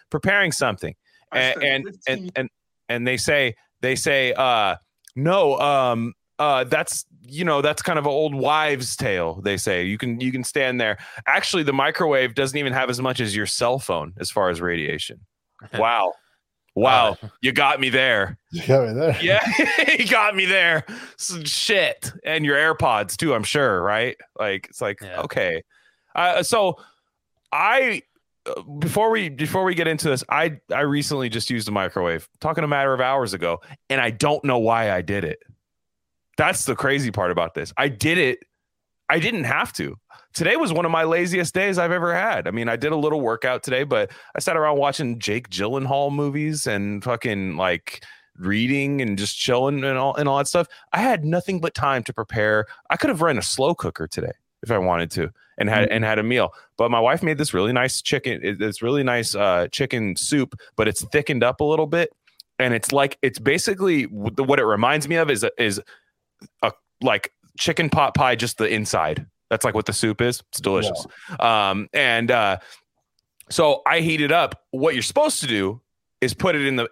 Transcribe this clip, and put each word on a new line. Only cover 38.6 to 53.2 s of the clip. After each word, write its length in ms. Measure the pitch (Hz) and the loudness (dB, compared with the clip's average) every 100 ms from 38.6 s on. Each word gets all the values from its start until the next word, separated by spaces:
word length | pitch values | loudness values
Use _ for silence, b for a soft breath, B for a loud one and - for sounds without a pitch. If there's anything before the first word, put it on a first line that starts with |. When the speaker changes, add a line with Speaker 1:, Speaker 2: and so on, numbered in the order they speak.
| _ _ _ _ - | _ _ _ _ -2
Speaker 1:
I 100 | 160 | 0
didn't 260 | 175 233 | 0 0
have 280 | 127 143 226 | -2 -2 -2
to. 240 | - 71 - _ b b | -4 -8 -10 _ b b
Today 220 | - 165 262 | -2 0 2
was 160 | 294 | 2
one 120 | 160 | 0
of 60 | 170 | 0
my 120 | 165 | 2
laziest 500 | 160 170 180 185 170 | 2 2 0 0 -2
days 240 | 180 196 180 | 0 0 0
I've 120 | 170 | 0
ever 240 | 175 170 | 0 0
had. 320 | 170 208 151 - | 0 0 -2 -2
I 40 | |
mean, 180 | 104 117 | -4 -2
I 80 | 117 | -2
did 160 | 143 | 0
a 40 | 156 | 0
little 240 | 147 151 | 0 0
workout 420 | 123 113 127 127 | 0 0 -2 -2
today, 200 | - 127 | -2 -2
but 300 | 143 123 104 B B - | 0 0 0 B B -6
I 40 | |
sat 160 | - 165 | -2 2
around 220 | 151 143 | 2 2
watching 400 | 143 139 139 117 | 2 0 -4 -4
Jake 300 | 104 107 123 | -4 -4 -4
Gyllenhaal 640 | 87 101 135 135 139 143 | -4 -2 -2 -2 0 0
movies 540 | 143 147 143 151 151 131 | 0 -2 -2 -4 -4 -2
and 360 | 104 101 104 | -2 -2 -4
fucking, 540 | 120 117 127 101 95 78 | -4 -4 -2 -2 -4 -2
like, 480 | 92 87 - - b b b - | 0 0 -4 -18 b b b -8
reading 640 | 90 104 120 139 139 143 | -2 0 2 0 0 -2
and 180 | 123 98 | -2 -2
just 180 | 101 - | -4 -4
chilling 460 | - 123 135 143 | 0 2 2 0
and 160 | 135 131 | -2 0
all, 160 | 135 | -2
and 140 | 135 147 | 0 0
all 100 | 139 | 0
that 80 | 143 | 0
stuff. 220 | 175 170 b b | 0 -2 b b
I 80 | - | -2
had 240 | 240 220 | 0 0
nothing 360 | 151 170 175 185 | 0 -2 -2 -4
but 140 | 160 | -4
time 300 | - 139 135 | -2 0 0
to 80 | 110 | -2
prepare. 540 | - 110 113 107 107 107 B B | -8 -6 0 2 2 0 B B
I 60 | 165 | -2
could 120 | 302 | 0
have 140 | 196 | 0